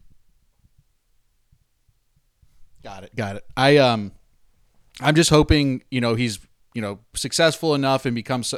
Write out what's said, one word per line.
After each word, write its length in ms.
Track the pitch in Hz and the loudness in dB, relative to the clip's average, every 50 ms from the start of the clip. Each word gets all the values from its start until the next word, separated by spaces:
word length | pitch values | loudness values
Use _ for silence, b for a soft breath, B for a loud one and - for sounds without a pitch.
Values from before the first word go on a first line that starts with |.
| - - - _ _ _ _ _ _ _ _ _ _ _ _ _ _ _ _ _ _ _ _ _ _ _ _ _ _ _ _ _ _ _ _ _ _ _ _ _ _ _ _ _ _ _ _ _ _ _ _ - - - - - | -20 -20 -20 _ _ _ _ _ _ _ _ _ _ _ _ _ _ _ _ _ _ _ _ _ _ _ _ _ _ _ _ _ _ _ _ _ _ _ _ _ _ _ _ _ _ _ _ _ _ _ _ -20 -20 -20 -20 -20
Got 220 | - 113 98 95 92 | -20 -18 -18 -18 -18
it. 120 | - - | -12 -8
Got 200 | 110 113 98 101 | -6 -4 -4 -4
it. 100 | 101 - - - | -6 -6 -6 -2
I, 220 | - 131 139 147 143 | 2 4 6 6 6
um, 340 | 135 123 117 110 104 95 - - _ _ _ _ _ _ _ _ _ _ _ _ _ _ - - | 6 4 2 0 -4 -8 -12 -16 _ _ _ _ _ _ _ _ _ _ _ _ _ _ -14 -4
I'm 140 | 131 147 151 | 0 2 4
just 160 | 160 170 - | 4 4 4
hoping, 540 | 156 151 151 - 156 147 143 139 127 127 - _ | 4 4 4 4 2 2 0 -2 -4 -6 -8 _
you 120 | 131 127 | -4 -4
know, 140 | 120 117 113 | -2 -2 -2
he's, 220 | 117 123 117 101 - - _ _ _ _ _ - | -2 -2 -4 -6 -10 -16 _ _ _ _ _ -10
you 60 | 120 | -10
know, 200 | 107 101 101 - _ _ | -8 -8 -10 -12 _ _
successful 640 | - - - 135 - - 165 160 147 - - 160 147 | -12 -10 -8 -6 -2 0 0 0 0 -2 -2 -2 -2
enough 320 | 139 139 135 135 131 - | 0 0 0 -2 -2 -2
and 80 | 131 117 | -4 -6
becomes 400 | 117 104 - 131 123 113 - - | -6 -6 -6 -6 -6 -6 -8 -10